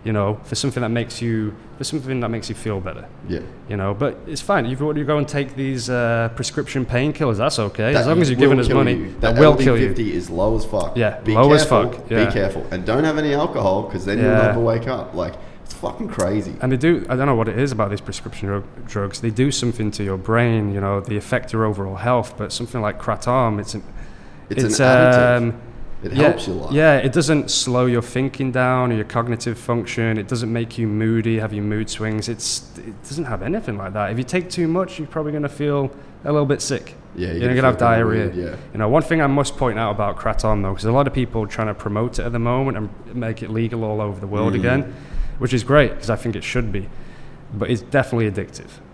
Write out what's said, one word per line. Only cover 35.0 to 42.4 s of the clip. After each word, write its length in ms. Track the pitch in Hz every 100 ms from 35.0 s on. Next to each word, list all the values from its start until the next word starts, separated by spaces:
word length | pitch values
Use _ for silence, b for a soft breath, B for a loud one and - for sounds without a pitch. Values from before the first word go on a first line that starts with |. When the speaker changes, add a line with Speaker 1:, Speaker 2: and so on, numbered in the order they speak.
| 151
Speaker 1:
probably 240 | 160 151
gonna 160 | 151 147
feel 420 | - 147 143 135 B B B -
a 60 |
little 160 | 151 139
bit 140 | 143
sick. 320 | - 123 - - - -
Speaker 2:
Yeah, 120 | 90
you're 60 | 85
Speaker 1:
You're 60 | 120
Speaker 2:
gonna 60 | 127
Speaker 1:
gonna 120 | 131
have 100 | 120
Speaker 2:
feel 80 | 120
kinda 60 | 113
Speaker 1:
diarrhea. 260 | 110 110 104
Speaker 2:
weird, 80 | 87
yeah. 200 | 87 - -
Speaker 1:
You 60 | 104
know, 80 | 107
one 140 | 143
thing 180 | 151 165
I 60 | 143
must 300 | 139 139 -
point 200 | 127 107
out 140 | 113
about 260 | 104 104 104
kratom, 460 | - 107 110 107
though, 100 | 98
'cause 120 | 95 110
a 60 |
lot 140 | 123 143
of 80 |
people 300 | 131 120 117
are 40 | 107
trying 200 | - 110
to 60 | 101
promote 420 | - 104 117 -
it 80 | 113
at 60 |
the 80 |
moment 380 | 117